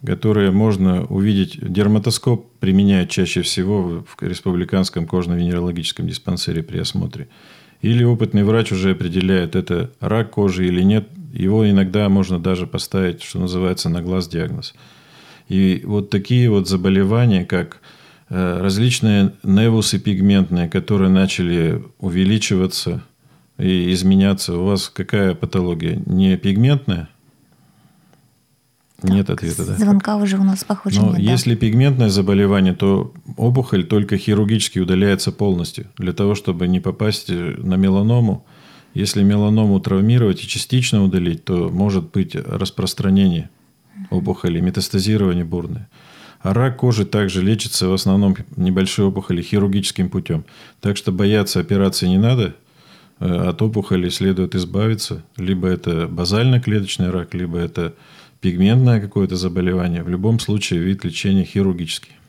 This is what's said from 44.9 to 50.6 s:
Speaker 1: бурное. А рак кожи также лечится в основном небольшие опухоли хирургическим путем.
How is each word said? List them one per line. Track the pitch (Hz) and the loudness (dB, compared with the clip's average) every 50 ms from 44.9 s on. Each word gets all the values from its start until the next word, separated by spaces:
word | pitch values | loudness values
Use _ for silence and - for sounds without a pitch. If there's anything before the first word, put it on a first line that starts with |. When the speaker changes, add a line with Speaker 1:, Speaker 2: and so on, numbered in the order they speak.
| - 98 95 104 110 104 101 92 87 87 87 | -2 -2 0 0 0 2 2 0 0 -2 -2
Speaker 1:
бурное. | 80 82 87 85 - 85 - 104 - _ - - - - - - - - _ | -4 -6 -6 -6 -6 -10 -10 -12 -16 _ -20 -20 -20 -20 -20 -20 -20 -20 _
А | - 95 98 | -4 -2 0
рак | 117 127 131 123 123 | 2 2 0 0 0
кожи | - 123 117 104 101 | 0 2 2 2 0
также | - - 104 104 95 90 95 | 0 0 0 0 0 0 0
лечится | 92 98 113 104 - - - - 92 92 | 0 2 0 0 -2 -6 -4 -2 0 0
в | 95 | 0
основном | 95 - 98 95 98 101 98 95 - - - - | 0 2 2 2 4 4 2 0 0 -4 -12 -4
небольшие | - 87 92 92 95 95 95 - - 104 98 | -2 0 0 2 0 0 0 0 0 0 0
опухоли | 92 95 95 - - 85 | 0 -2 -4 -4 -4 -4
хирургическим | 87 - - 104 101 98 95 101 95 - - - 92 90 | -4 -2 0 0 0 2 0 -2 -2 -4 -4 -4 -4 -2
путем. | - 95 87 - 85 78 - _ - - | -2 -6 -4 -4 -4 -4 -6 _ -20 -20